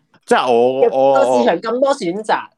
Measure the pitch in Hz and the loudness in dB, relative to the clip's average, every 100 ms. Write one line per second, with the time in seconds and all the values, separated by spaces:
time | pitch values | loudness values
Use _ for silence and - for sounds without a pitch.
0 | _ _ - 240 131 117 123 131 120 135 | _ _ -2 -2 2 2 2 2 0 2
1 | 135 135 127 131 233 170 226 240 269 277 | 2 2 2 2 0 -2 -4 -2 -2 -2
2 | 180 190 220 151 110 | -6 -8 -6 -6 -6